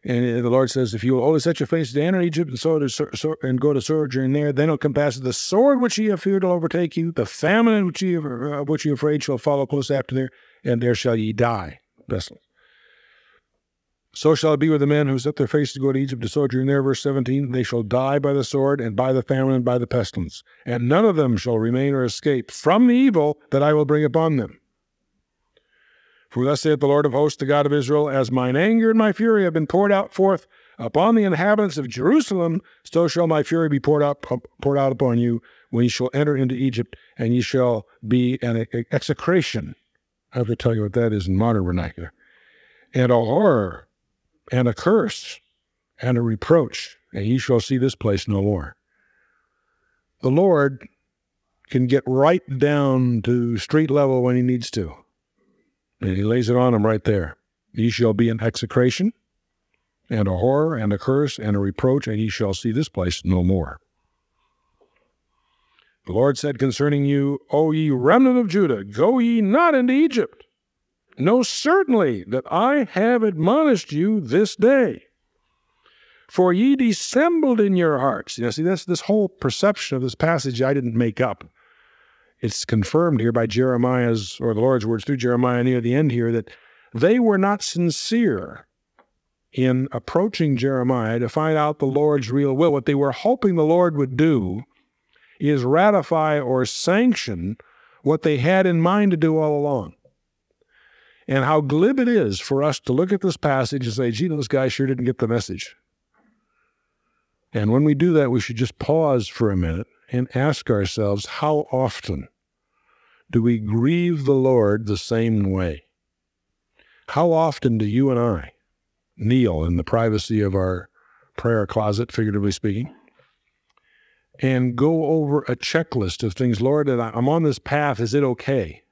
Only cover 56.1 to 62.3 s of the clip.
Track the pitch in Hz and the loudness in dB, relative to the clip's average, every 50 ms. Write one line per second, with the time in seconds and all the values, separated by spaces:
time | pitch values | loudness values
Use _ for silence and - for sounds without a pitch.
56.1 | 92 95 101 107 117 123 120 107 123 123 127 127 120 110 104 113 110 107 - - | -2 -2 0 0 0 0 0 0 2 2 2 2 2 2 2 0 0 0 0 0
57.1 | 107 98 85 76 - _ _ _ _ _ _ _ _ - 110 117 107 - 120 113 | 0 0 -2 -4 -10 _ _ _ _ _ _ _ _ -2 -2 -2 0 2 2 2
58.1 | 107 101 120 117 113 110 110 113 - - - 110 - 127 123 127 - - 185 220 | 2 2 2 0 0 0 -2 -4 -4 -4 -8 -2 0 2 2 2 2 0 -2 -4
59.1 | - _ _ _ _ _ _ _ _ _ _ _ _ _ _ _ _ _ _ _ | -4 _ _ _ _ _ _ _ _ _ _ _ _ _ _ _ _ _ _ _
60.1 | 120 110 104 98 92 90 95 127 135 143 151 160 160 120 110 104 101 98 - - | -2 -2 0 0 0 0 2 2 2 2 0 0 -2 -2 -2 -2 -2 -2 0 0
61.1 | 135 139 147 139 - - 110 107 101 101 101 98 92 - - 131 131 143 135 - | 0 0 0 -2 -4 -6 -4 -2 -2 0 -2 -2 -2 0 0 2 2 0 -2 -4
62.1 | 107 104 110 107 | -4 -2 -2 -4